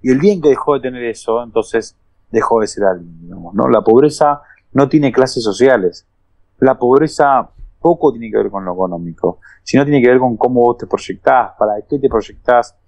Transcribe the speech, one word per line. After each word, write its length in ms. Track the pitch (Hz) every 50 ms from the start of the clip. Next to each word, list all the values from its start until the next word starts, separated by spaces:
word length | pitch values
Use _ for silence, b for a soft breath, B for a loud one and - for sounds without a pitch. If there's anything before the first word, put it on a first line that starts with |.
| -
Y 80 | 127
el 80 | 127 135
día 140 | 156 202 208
en 80 | 180
que 80 | 151 147
dejó 260 | 135 - - - 147
de 60 | 139
tener 240 | - 131 127 123 120
eso, 380 | 117 110 - - - 113 117 120
entonces 520 | 117 110 113 107 - - 113 104 - _ _ _ _ _ _ _ _
dejó 300 | - 110 - - 117 113
de 60 | 107
ser 180 | 101 - - 101
alguien, 360 | 95 92 87 85 85 82 82
digamos, 340 | 82 87 87 - - - -
¿no? 140 | 101 123 131
La 140 | 120 107 98
pobreza 600 | 110 110 123 143 151 147 - 156 147 143 147 b b b b b _ -
no 160 | 131 143 135
tiene 240 | 156 156 143 135 110
clases 300 | 131 131 127 - 131 117
sociales. 640 | 107 98 98 120 135 131 113 92 87 - - _ _ _ _ _ _ _ _ _ _ _ _
La 200 | 127 135 127 123
pobreza 720 | 123 123 131 139 156 151 - - 151 143 139 127 113 - _ - - - _ _
poco 320 | - 165 175 165 - 147 117
tiene 180 | 117 117 110
que 60 | 104
ver 140 | 107 104 101
con 140 | 101 98 95
lo 80 | 90 87
económico, 640 | 90 92 90 90 85 85 85 82 - - 90 82 b b b b b b
sino 220 | - - 131 143
tiene 180 | 143 147 139 120
que 60 | 123
ver 100 | 127 127
con 180 | 127 127 117
cómo 260 | 107 - 123 127 123 120
vos 160 | 120 117 -
te 80 | -
proyectás, 680 | - - - - - 95 98 _ - 135 127 113 98 - _
para 160 | 110 107 104 107 107 _
qué 100 | 147 139
te 100 | 131 131
proyectás. 680 | 117 113 101 - 95 - _ - 123 120 120 - _ _ _